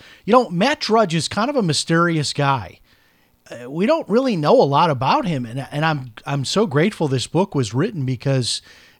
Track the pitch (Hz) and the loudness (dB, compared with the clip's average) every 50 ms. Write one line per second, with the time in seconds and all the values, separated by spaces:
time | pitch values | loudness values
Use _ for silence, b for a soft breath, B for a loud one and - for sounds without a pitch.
0 | B B B B B 185 226 262 233 - 175 170 214 277 302 - - - 214 226 | B B B B B 2 4 4 4 2 0 0 0 0 0 -2 -2 0 2 2
1 | 220 165 160 165 - - - 202 220 285 294 262 208 160 143 - - - 165 165 | 2 2 0 -2 -2 -2 -2 -2 -2 0 0 0 0 0 0 -2 0 0 2 2
2 | 170 170 165 156 139 - - - 143 139 135 120 95 82 - _ b b b b | 2 2 2 0 -2 -4 -2 -2 0 0 0 -2 -4 -10 -16 _ b b b b
3 | b b b b b b b _ _ - 160 120 123 127 143 165 202 254 320 320 | b b b b b b b _ _ -20 -18 -16 -14 -10 -4 -2 0 2 0 0
4 | - - 196 247 269 254 214 160 147 156 226 269 180 139 139 147 175 165 143 113 | 0 0 0 2 2 2 0 0 4 6 6 6 6 4 4 4 4 2 2 0
5 | 131 147 233 302 262 180 160 127 123 110 120 139 131 - - 147 156 160 156 139 | 0 0 0 0 0 -2 -2 -4 -4 -6 -8 -8 -8 -6 -4 -2 0 0 -2 -2
6 | 127 120 - - - 139 143 139 127 - - 196 233 180 127 147 165 214 - - | -6 -10 -16 -14 -8 -6 -4 -4 -4 -2 0 0 0 2 2 2 0 0 0 -2
7 | 170 139 135 123 - - - 160 202 - - 143 123 101 110 127 175 247 220 156 | -2 -2 -2 -2 -4 -2 -2 -2 -2 0 -2 -2 -2 -2 -2 -2 -2 -2 -4 -6
8 | 131 127 131 113 - 139 135 131 117 - - - B B B B B B B B | -4 -4 -6 -4 -2 -2 -2 0 -2 -2 -6 -8 B B B B B B B B